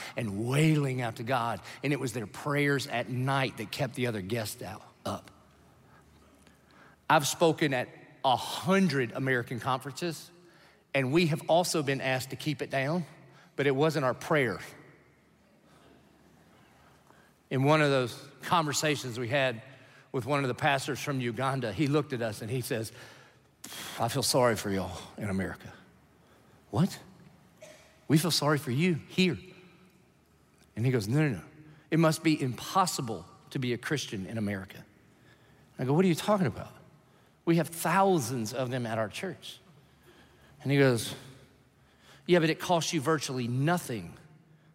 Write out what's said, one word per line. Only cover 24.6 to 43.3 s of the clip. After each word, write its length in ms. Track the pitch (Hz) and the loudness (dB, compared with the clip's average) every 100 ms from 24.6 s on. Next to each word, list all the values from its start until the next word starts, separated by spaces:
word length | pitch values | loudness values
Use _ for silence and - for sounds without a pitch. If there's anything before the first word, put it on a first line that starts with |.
| 107 | 0
y'all 300 | 98 90 87 - - | -2 -2 -8 -14 -8
in 120 | 104 | -4
America." 420 | 95 87 - - - - _ _ _ _ _ _ - - | -2 -4 -6 -16 -20 -20 _ _ _ _ _ _ -20 -6
"What?" 260 | 107 185 - - - - - _ - - - - _ - | 0 0 0 -18 -20 -20 -20 _ -20 -20 -20 -20 _ 2
"We 100 | 156 | 2
feel 140 | 165 | 4
sorry 260 | 139 143 151 | 2 2 0
for 140 | - | 0
you 300 | 120 180 156 - | 0 2 0 -2
here." 300 | - 185 110 - - - - - _ _ _ _ _ _ _ _ - | 2 2 2 -8 -20 -20 -20 -20 _ _ _ _ _ _ _ _ -2
And 100 | 123 | 2
he 60 | |
goes, 160 | 127 101 | 2 2
"No, 140 | 139 | 2
no, 80 | 156 | 2
no. 120 | 101 - - - - - | 0 -8 -20 -20 -20 -2
It 80 | 160 | 4
must 240 | 160 160 | 4 4
be 160 | 165 156 | 2 2
impossible 840 | 135 113 - 190 185 - 127 98 - - - | 0 -6 -2 0 2 0 -6 -6 -10 -20 -10
to 80 | - | -6
be 140 | 123 | -2
a 40 | 117 | -4
Christian 480 | - 143 - 107 92 | -2 -4 -4 -8 -6
in 100 | 113 | -4
America." 460 | 101 101 95 - - - _ _ - - _ _ _ - | -4 -4 -8 -16 -20 -20 _ _ -20 -20 _ _ _ -6
I 60 | 127 | 0
go, 80 | |
"What 120 | 147 190 | 4 4
are 20 | |
you 80 | 156 | 2
talking 320 | - 208 156 | 2 2 2
about? 260 | 95 - - - - _ _ _ _ - | -2 -12 -16 -20 -20 _ _ _ _ 2
We 120 | 170 | 2
have 100 | 147 | 2
thousands 840 | - 165 180 196 180 110 131 110 | -2 0 4 4 4 0 -4 -4
of 180 | 120 127 | -4 -4
them 160 | 127 117 | -2 -2
at 100 | 110 | -2
our 120 | 107 | -4
church." 500 | - 190 151 - - - - - _ - - - _ - - | -4 -10 -10 -14 -20 -20 -20 -20 _ -20 -20 -20 _ -20 -10
And 80 | 127 | 0
he 80 | 143 | 4
goes, 340 | 135 120 104 - - - - _ _ _ _ _ - - - | 6 4 0 -10 -16 -20 -20 _ _ _ _ _ -20 -10 2
"Yeah, 140 | 175 | 4
but 100 | 156 | 4
it 100 | 160 | 0
costs 340 | - 175 156 | 0 0 2
you 80 | 170 | -2
virtually 460 | 123 160 - | 0 0 0